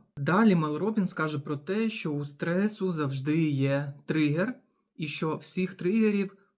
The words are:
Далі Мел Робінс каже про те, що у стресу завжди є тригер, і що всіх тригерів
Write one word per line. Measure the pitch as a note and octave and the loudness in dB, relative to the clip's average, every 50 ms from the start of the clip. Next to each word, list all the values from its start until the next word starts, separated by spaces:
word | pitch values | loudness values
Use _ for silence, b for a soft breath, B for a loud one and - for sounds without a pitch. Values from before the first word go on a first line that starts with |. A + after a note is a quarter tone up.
| _ _ - | _ _ -10
Далі | - C#3 D#3+ E3+ G3+ A3+ A3 F#3 | -6 0 2 4 6 6 6 6
Мел | E3 D#3 D3+ D3+ | 6 4 0 -2
Робінс | D3 F#3 A3 G#3+ A3 F#3 - - | -2 -2 -2 0 0 0 -2 0
каже | - D#3 D3+ D3+ D3 | -2 -4 -2 -2 -4
про | D3 D3+ D3 | -4 -6 -6
те, | C#3+ - - G3 G#3+ A3+ A3 | -6 -4 -4 -2 -2 -2 -2
що | G#3+ - - D#3+ | -4 -4 -6 -4
у | D3 D3 C#3+ | -4 -4 -6
стресу | C#3+ - - F3+ E3+ F3 F#3 G3+ G#3+ G#3+ - F#3+ F#3 | -8 -8 -6 -4 -2 0 0 0 0 -2 -2 -4 -2
завжди | E3+ D#3 D3 C3+ C3+ C3+ C3 D3+ D3+ E3 D#3+ D3+ | -2 -2 -2 -2 -4 -4 -2 0 2 2 2 2
є | C#3+ C3 C3+ C#3 C#3 C#3 D3 C#3+ - - - | 2 2 2 2 0 0 -2 -4 -10 -10 -6
тригер, | - D3+ D#3 D3+ D3 D3 E3 G3 B3 B3 - _ _ _ _ _ _ _ | -2 0 2 2 2 2 0 0 -2 -4 -10 _ _ _ _ _ _ _
і | - E3 | -8 -8
що | D3 D3 - E3+ D#3 D3+ | -6 -4 -4 -4 -4 -4
всіх | - - - - F#3 F#3 F#3 - | -4 -8 -8 -4 -4 -4 -4 -4
тригерів | - E3+ F3+ G#3+ A3+ A3 G#3+ G3+ G3+ G3 G3 - b b b b | -4 -2 0 2 2 2 2 2 0 -2 -4 -6 b b b b